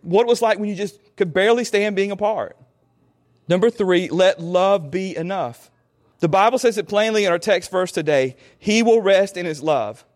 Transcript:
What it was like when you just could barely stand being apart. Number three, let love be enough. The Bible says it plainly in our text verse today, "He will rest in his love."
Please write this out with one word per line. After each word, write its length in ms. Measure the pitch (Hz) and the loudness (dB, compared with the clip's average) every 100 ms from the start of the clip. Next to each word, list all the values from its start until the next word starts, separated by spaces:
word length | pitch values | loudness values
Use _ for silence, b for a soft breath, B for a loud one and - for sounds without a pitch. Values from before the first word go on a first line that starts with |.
What 200 | 170 185 | 2 2
it 60 | 240 | 2
was 120 | 233 | 2
like 160 | 226 202 | 2 0
when 100 | 208 | -2
you 60 | |
just 240 | 190 202 - _ - | -6 -8 -10 _ -4
could 180 | 185 | -2
barely 300 | 170 202 233 | 2 2 2
stand 300 | 240 208 208 | 0 -2 -2
being 160 | 190 196 | -2 -4
apart. 460 | 196 208 208 107 - _ _ _ _ _ _ _ _ - | -4 -4 -4 -8 -12 _ _ _ _ _ _ _ _ -2
Number 200 | 180 233 | 2 2
three, 400 | - 190 175 180 | 0 0 0 0
let 320 | 170 185 - | 2 2 2
love 500 | 170 180 190 202 147 | -2 0 2 2 -2
be 240 | 180 190 | -6 -6
enough. 560 | 165 165 190 127 120 _ _ _ _ _ _ | -8 -6 -6 -8 -10 _ _ _ _ _ _
The 100 | 170 | 0
Bible 300 | 190 214 254 | 4 2 2
says 180 | 247 214 | 0 -2
it 120 | 165 | -2
plainly 360 | 202 220 214 | 0 0 0
in 80 | 202 | 0
our 60 | 170 | -2
text 320 | 214 185 170 | 0 -2 0
verse 220 | 185 185 | -4 -2
today, 440 | - 156 143 131 127 b b | -4 0 0 0 -6 b b
"He 240 | - 220 | 0 2
will 180 | 233 226 | 4 2
rest 380 | 196 196 196 180 | 4 2 2 -4
in 80 | 175 | -8
his 160 | 151 | -6
love." 420 | 151 143 107 120 _ | -2 -2 -2 -10 _